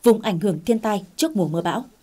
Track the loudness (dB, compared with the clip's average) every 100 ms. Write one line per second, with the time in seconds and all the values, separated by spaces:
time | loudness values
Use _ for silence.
0 | 6 4 2 -2 -2 -2 -2 -2 0 -4
1 | -6 -4 -2 0 -2 -2 -2 -4 -8 _